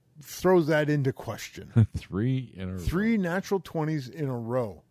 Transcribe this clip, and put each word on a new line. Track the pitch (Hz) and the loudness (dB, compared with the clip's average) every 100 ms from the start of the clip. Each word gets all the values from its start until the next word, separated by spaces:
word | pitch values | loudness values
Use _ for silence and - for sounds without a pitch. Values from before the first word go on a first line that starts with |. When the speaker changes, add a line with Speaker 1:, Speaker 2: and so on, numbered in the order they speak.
| _ 151 | _ -20
Speaker 1:
throws | 139 - 180 185 151 | -16 0 4 6 6
that | 156 147 | 2 4
into | 151 135 | 2 0
question. | - - - - - - 113 107 | -2 -8 -10 -10 -12 0 4 4
Speaker 2:
<laughs> | - | 2
Three | - 92 123 131 123 - | -4 -2 0 -2 -4 -10
in | 92 | -8
a | |
row. | 92 | -4
Speaker 1:
Three | 82 170 220 226 | -2 0 2 0
natural | 175 185 - 196 | 0 -2 -2 -4
twenties | - 165 151 156 123 | -2 -4 -2 -2 -6
in | 160 139 | -6 -4
a | 120 | -4
row. | 113 127 110 82 _ | -2 -2 -2 -8 _